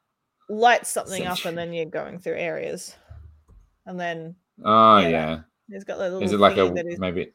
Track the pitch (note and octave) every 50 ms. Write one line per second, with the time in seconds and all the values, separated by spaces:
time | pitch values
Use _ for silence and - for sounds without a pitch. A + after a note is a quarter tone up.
0 | _ _ _ _ _ _ _ _ _ - G#3 G#3+ A3+ A#3+ A#3 - - - - A#3
1 | - - F#3+ F#3 F#3 F3+ F3+ F3+ - F#3 E3 E3+ E3+ E3+ E3+ E3 D#3+ D#3 - D#3
2 | C#3+ - - F3+ F#3 - - - E3+ E3+ D#3 D#3 - - D3 F3+ - - - _
3 | _ _ - - - - _ _ _ _ - - _ _ _ _ _ - F#3 F3+
4 | F3 E3+ E3+ E3 D#3+ E3 F3 - _ _ _ - - - G#2+ A2+ A2+ A2 G#2+ G#2
5 | F#2 E2 E2 D#2+ D#2 D#2 D#2+ D#2+ D#2+ _ _ _ _ - G3 G3 G3+ - - -
6 | - - F#3 F#3+ F#3+ F#2 G#2 G2+ G2+ G2 F2+ G2 F#2+ F2+ F2+ F2+ E2+ E2+ E2+ F2+
7 | F#2+ F#2 F2 F2+ - - _